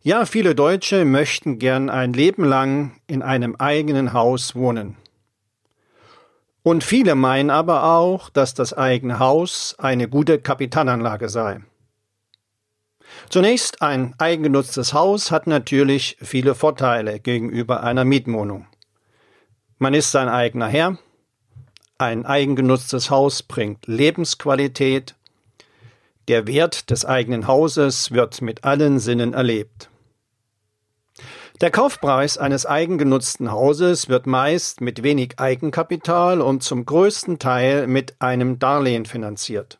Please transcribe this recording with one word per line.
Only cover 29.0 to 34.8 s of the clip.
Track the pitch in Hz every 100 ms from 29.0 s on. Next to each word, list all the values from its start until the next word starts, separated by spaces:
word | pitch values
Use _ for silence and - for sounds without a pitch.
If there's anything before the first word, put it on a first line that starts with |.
| 110 120 120
erlebt. | 127 127 113 104 - - _ _ _ _ _ _ _ _ _ _ _ _ - - - - _
Der | 175
Kaufpreis | - 277 - 143 131 139 -
eines | 139 139 -
eigengenutzten | 147 170 175 143 131 123 - 120
Hauses | 107 135 147 180 170 -
wird | 127 127
meist | 131 139 165 -
mit | -